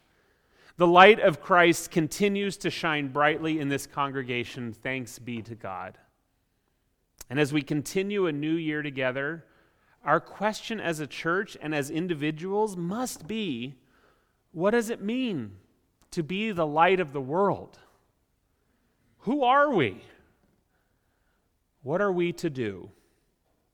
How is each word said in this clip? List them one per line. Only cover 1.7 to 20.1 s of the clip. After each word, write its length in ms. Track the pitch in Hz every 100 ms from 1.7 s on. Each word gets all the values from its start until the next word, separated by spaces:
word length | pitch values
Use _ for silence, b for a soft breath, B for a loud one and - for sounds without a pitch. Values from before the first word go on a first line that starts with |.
| 165 -
continues 640 | 180 156 - 208 202 202 -
to 120 | 170
shine 380 | - 170 151 139
brightly 520 | 139 147 156 160 156
in 80 | 139
this 180 | 139 -
congregation. 840 | 151 139 135 127 120 113 - 120
Thanks 460 | 110 131 131 117 -
be 240 | 120 117
to 120 | 110
God. 440 | 110 101 92 92 - _ _ _ _ _ _ _ _ _ _ _ - -
And 100 | 131
as 140 | 143
we 80 | 151
continue 680 | 139 156 120 190 196 208 180
a 60 |
new 220 | 147 151
year 260 | 165 156 151
together, 640 | 147 135 131 127 143 165 - b b b b b
our 180 | 143 160
question 600 | - - 208 208 - 220
as 200 | 170 156
a 60 | 147
church 520 | - 165 180 214 -
and 140 | 151
as 160 | 151 139
individuals 840 | 156 180 156 151 156 185 202 220
must 520 | 180 170 214 254 - 156
be, 480 | 220 202 120 127 143 b b b b b b b
what 180 | 156 190
does 180 | 233 220
it 140 | 226
mean 540 | 196 247 254 165 107 98 _ _ _ _ _
to 100 | -
be 300 | 147 185 220
the 140 | 175 156
light 340 | 151 175 185
of 120 | 156
the 80 | 143
world? 600 | 127 165 196 104 98 - _ _ _ _ _ _ _ _ _ _ _ _ _ _
Who 220 | - 294
are 280 | 247 277 294
we? 320 | 220 113 - -